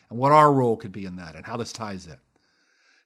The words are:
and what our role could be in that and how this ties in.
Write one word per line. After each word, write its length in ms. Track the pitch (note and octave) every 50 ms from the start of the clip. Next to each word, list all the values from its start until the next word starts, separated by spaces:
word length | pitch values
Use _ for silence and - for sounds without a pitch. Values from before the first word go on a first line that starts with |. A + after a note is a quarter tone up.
| _ _
and 100 | A2 A#2
what 140 | C3 C#3 D3+
our 180 | D3+ D3+ D3
role 240 | C#3+ C3+ B2+ A#2+ A2
could 160 | G#2+ - G#2
be 140 | F#2+ G#2+ F#2+
in 100 | F#2+ F2+
that 200 | F2+ F2 D#2+ D#2+
and 100 | D#2+ -
how 100 | - A#2
this 160 | A#2 A2 -
ties 340 | - - A2+ G#2 G2+ F#2 F#2+
in. 120 | E2 D2 - _ _ _ _ _ _ _ _ _ _ _ _ _ _ _ _ _